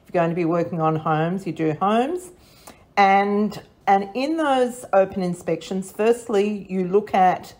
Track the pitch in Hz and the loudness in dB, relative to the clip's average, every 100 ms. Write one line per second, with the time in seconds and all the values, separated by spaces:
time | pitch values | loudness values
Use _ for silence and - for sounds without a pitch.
0 | _ 175 170 170 160 170 170 180 160 160 | _ -2 0 0 0 0 -2 0 0 0
1 | 156 156 165 190 180 160 160 156 190 220 | 0 0 0 -2 -6 -2 -2 0 0 2
2 | 262 359 - - _ _ - - _ - | 0 -4 -10 -20 _ _ -20 -20 _ 2
3 | 196 196 202 202 208 - - _ - 196 | 4 4 2 0 -2 -4 -18 _ 2 2
4 | 196 240 277 320 302 262 247 233 - 196 | 2 -6 -4 -2 0 2 0 -4 0 2
5 | 190 196 180 175 - 160 - 190 190 - | 2 0 -4 -4 -6 -6 -4 -8 -6 -2
6 | 214 240 - 202 208 208 - 190 180 196 | 0 0 0 0 0 -2 -6 -4 0 0
7 | 214 196 185 165 - | 2 2 4 2 -6